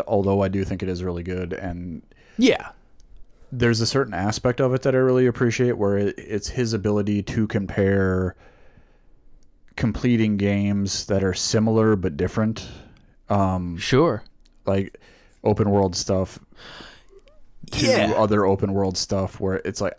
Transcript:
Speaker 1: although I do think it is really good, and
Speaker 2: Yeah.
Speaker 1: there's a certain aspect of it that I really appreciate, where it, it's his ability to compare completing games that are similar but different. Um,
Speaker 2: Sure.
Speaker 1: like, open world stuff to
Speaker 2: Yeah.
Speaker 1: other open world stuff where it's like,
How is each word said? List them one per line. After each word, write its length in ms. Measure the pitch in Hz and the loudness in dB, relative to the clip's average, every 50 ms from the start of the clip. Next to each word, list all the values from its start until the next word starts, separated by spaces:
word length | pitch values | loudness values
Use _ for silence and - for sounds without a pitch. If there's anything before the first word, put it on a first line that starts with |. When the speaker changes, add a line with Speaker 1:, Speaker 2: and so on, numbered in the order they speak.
| - - | -4 -2
Speaker 1:
although 360 | 110 101 95 98 98 101 98 | 0 0 2 2 2 2 2
I 40 | 95 | 0
do 160 | 95 98 92 | 0 -2 -4
think 180 | - 101 87 | -4 -4 -6
it 60 | 95 92 | -6 -6
is 160 | 92 87 92 | -6 -4 -4
really 200 | 90 87 87 85 | -6 -6 -6 -6
good, 280 | 90 90 92 90 85 | -6 -6 -6 -6 -6
and 520 | - - 98 90 87 87 90 90 80 - - - _ _ - _ - - | -8 -8 -8 -8 -8 -8 -10 -10 -12 -12 -14 -18 _ _ -20 _ -4 2
Speaker 2:
Yeah. 320 | 247 233 - - - - - - - _ - - - - - - - - - - - - | 2 2 2 2 -2 -10 -18 -20 -20 _ -20 -20 -20 -20 -20 -20 -20 -20 -20 -20 -18 -10
Speaker 1:
there's 300 | 135 120 120 120 117 110 | -4 0 2 2 2 2
a 60 | 117 - | 0 0
certain 260 | - 135 135 113 95 | 0 0 0 0 -2
aspect 480 | 85 98 104 107 - - 123 120 - | -4 -2 -2 -2 0 0 0 0 2
of 120 | 135 127 127 | 2 2 2
it 100 | 127 - | 0 2
that 100 | 139 127 | 2 2
I 40 | 131 | 4
really 260 | 131 127 127 127 127 | 4 4 4 4 4
appreciate, 520 | 123 117 - 131 120 117 - 123 123 117 - | 4 4 2 2 2 2 2 0 0 0 0
where 200 | 104 98 101 101 | 0 0 2 2
it, 180 | 101 98 - - | 0 0 -2 -4
it's 300 | - - 107 101 - - | -8 -6 -6 -6 -6 -6
his 240 | - 127 120 110 113 | -4 -4 -2 -2 -2
ability 500 | 101 95 107 104 104 101 104 104 101 95 | -2 0 0 0 0 0 0 0 0 -2
to 240 | - - 117 107 104 | -2 -2 -2 0 0
compare 880 | - 104 98 90 - 107 98 98 98 98 95 92 92 92 92 90 - - - - - _ - - - - - _ _ _ _ _ - - - - - - - - _ _ - - - | 0 -2 -4 -2 0 2 2 4 4 4 2 2 2 0 0 -2 -4 -8 -16 -20 -20 _ -20 -20 -20 -20 -20 _ _ _ _ _ -20 -20 -20 -20 -20 -20 -20 -20 _ _ -20 -18 -8
completing 600 | - 120 113 101 - - 123 120 110 113 107 104 98 | -4 -2 -2 -2 0 0 2 2 2 2 2 2 2
games 680 | 101 101 101 101 101 101 101 101 101 95 - - - | 0 2 2 2 0 0 0 0 -2 -2 -4 -6 -4
that 180 | - 101 95 98 | -2 0 0 2
are 100 | 92 90 | 0 0
similar 600 | - - - - 110 110 113 110 110 110 110 107 | -2 -2 0 0 2 2 2 2 4 4 4 4
but 220 | 95 87 90 71 73 | 2 0 -2 -2 -2
different. 500 | 90 92 - 113 110 110 110 - - - - - - - - - _ _ _ _ _ - | -4 -2 0 0 -2 -2 -2 -4 -10 -14 -16 -18 -20 -20 -20 -20 _ _ _ _ _ -2
Um, 480 | 104 101 98 95 92 90 90 87 85 87 | 0 0 2 0 0 -2 -4 -6 -6 -6
Speaker 2:
Sure. 460 | - - - 131 165 165 113 104 - - - - - _ _ _ - | -4 0 2 2 2 2 0 -4 -8 -14 -20 -20 -20 _ _ _ -4
Speaker 1:
like, 340 | 98 98 98 98 - - - - - - _ _ _ _ _ - | -2 0 0 -2 -4 -8 -18 -20 -20 -20 _ _ _ _ _ 0
open 260 | 107 104 104 107 104 | 0 2 2 2 2
world 260 | 101 101 95 90 90 | 4 4 2 2 0
stuff 440 | - - - 98 95 92 - - - - - - - - - - - - - - - - - - - - - _ - - - - - - - - | -2 -4 -2 -2 -2 -2 -4 -6 -12 -20 -20 -20 -20 -20 -20 -20 -20 -20 -20 -20 -20 -20 -20 -20 -20 -20 -20 _ -20 -20 -20 -20 -20 -14 -8 -4
to 120 | - - | 0 2
Speaker 2:
Yeah. 280 | - 523 - - - 107 104 | 4 4 4 2 2 2 2
Speaker 1:
other 260 | 110 104 107 104 98 | 2 4 4 4 4
open 300 | 95 98 101 107 98 95 | 4 2 2 0 0 0
world 240 | 98 98 95 90 - | 0 0 0 -2 -4
stuff 420 | - - 104 98 95 92 - - | -4 -2 -2 -2 -2 -4 -4 -4
where 220 | 101 95 95 - - | -4 -2 -2 -2 -4
it's 140 | 95 95 - | -6 -6 -4
like, 140 | 101 92 - | -4 -4 -4